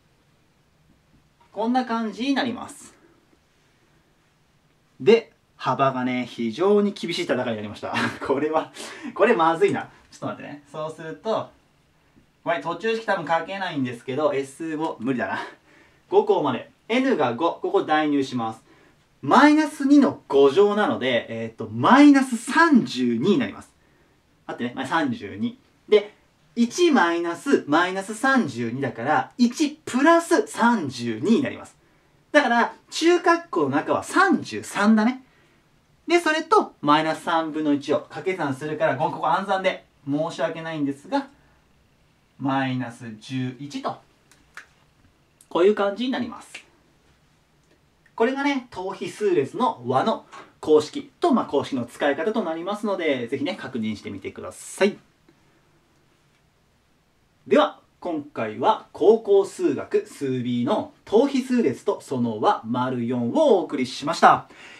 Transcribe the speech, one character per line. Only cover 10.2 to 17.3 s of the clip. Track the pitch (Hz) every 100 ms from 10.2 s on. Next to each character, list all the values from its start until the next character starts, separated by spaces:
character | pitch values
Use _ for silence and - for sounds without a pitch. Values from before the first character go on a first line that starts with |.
ょ | -
っ | -
と |
待 |
っ | 135
て |
ね。 | 147 _
そ | 156 156
う |
す | 156
る | 160 147
と、 | 220 180 - _ _ _ _ _ _ _ _ _
ご | 156
め | 170
ん、 |
途 | 165 170
中 | 220 226
式 | 220
多 | 190
分 | 151
書 | 165 165
け | 196
な | 185
い | 143
ん |
で | 127 123
す |
け | - 127
ど、 | 151
S | 135 135 - 160 156
を、 | 160 -
無 | 113
理 | 123
だ | 92
な。 | - - - _ _ _ _ -
五 | 190 220
項 | 190
ま | 143
で。 | 117 - _ -
N | 247 262 175
が | 131